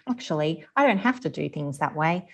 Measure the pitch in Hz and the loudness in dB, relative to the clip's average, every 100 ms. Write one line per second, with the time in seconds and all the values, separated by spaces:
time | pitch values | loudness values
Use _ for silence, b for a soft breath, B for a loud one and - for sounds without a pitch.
0 | - 247 - 156 151 160 B - 277 196 | -8 -6 -4 0 0 -2 B 2 4 4
1 | 233 254 - - 147 151 143 143 151 156 | 2 0 -4 -4 -6 -4 -6 -4 -4 0
2 | 160 175 185 | 0 0 -4